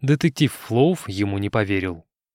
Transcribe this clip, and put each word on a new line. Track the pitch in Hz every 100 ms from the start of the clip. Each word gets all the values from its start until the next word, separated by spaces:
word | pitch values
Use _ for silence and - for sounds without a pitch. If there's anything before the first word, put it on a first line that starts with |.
детектив | 135 147 170 - 143
Флоуф | - - 113 160 180 -
ему | 95 101 98
не | 101
поверил. | 113 98 98 92 82 - _ _